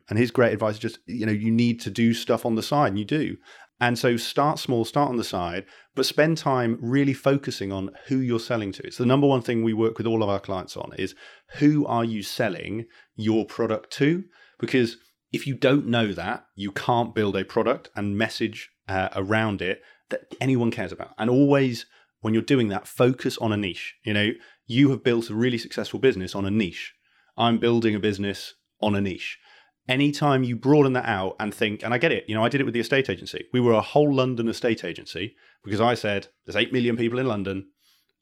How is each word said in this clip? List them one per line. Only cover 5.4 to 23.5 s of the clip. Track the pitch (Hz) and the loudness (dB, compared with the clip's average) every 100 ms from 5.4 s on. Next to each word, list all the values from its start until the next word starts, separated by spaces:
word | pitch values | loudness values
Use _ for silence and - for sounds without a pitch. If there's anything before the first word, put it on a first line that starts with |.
| 87 90 101 - _ - | -4 -6 -10 -20 _ -2
but | 131 | 0
spend | - 156 160 | 2 2 2
time | 147 131 117 117 | 0 0 0 -2
really | 117 135 139 | 0 2 2
focusing | 127 139 135 135 - 98 | 2 2 0 -2 -6 -6
on | 98 95 - - | -6 -8 -12 -4
who | 131 | -2
you're | 127 113 | 0 -2
selling | - 117 101 | -2 -4 -4
to. | - - | -8 -14
It's | - | -2
the | 120 | 2
number | 135 143 | 4 4
one | 131 | 2
thing | 117 117 | 0 0
we | 113 | 0
work | 110 110 110 | 2 0 0
with | 113 | 0
all | 110 | 0
of | 104 | 0
our | 98 | -2
clients | - 95 - - | -4 -8 -8 -12
on | - - | -12 -8
is | 95 - - - _ - | -8 -8 -20 -20 _ 2
who | 147 151 139 | 4 4 2
are | 117 117 | 0 0
you | 110 | -4
selling | 92 - 110 82 82 107 117 - _ - | -6 -4 -4 -4 -8 -10 -10 -20 _ -4
your | 107 110 104 | 2 2 0
product | - 113 110 - | -2 -2 -2 -6
to? | - 139 175 - _ _ _ | 0 2 2 -4 _ _ _
Because | 113 135 117 - _ _ _ | 0 2 2 -2 _ _ _
if | - 139 | -8 -6
you | 127 | 0
don't | 131 143 113 | 2 2 2
know | 117 107 | 0 0
that, | 85 90 123 - | -2 -6 -8 -12
you | 98 98 | -10 -8
can't | - - 120 120 113 | -6 0 0 0 0
build | 104 95 | 0 -2
a | 92 | -2
product | 117 110 139 - - | 0 0 -2 -6 -8
and | 101 101 | -4 -2
message, | 110 - 110 104 - _ - | -2 -2 -4 -6 -18 _ -6
uh, | 95 95 98 | -2 -2 -4
around | 98 110 110 98 | 0 0 0 -2
it | 92 - _ _ _ | -4 -6 _ _ _
that | - - - | -10 -8 -6
anyone | 135 127 117 | 0 2 0
cares | 110 90 | -2 -8
about. | 90 - - | -10 -14 -4
And | 110 | 0
always, | 127 143 139 131 113 - _ _ _ | 2 4 4 2 -2 -12 _ _ _
when | 110 110 | 0 0
you're | |
doing | 113 135 110 | 2 2 2
that, | 95 - | -2 -8
focus | - 127 131 135 - | 2 2 2 -4 -2
on | 113 | -2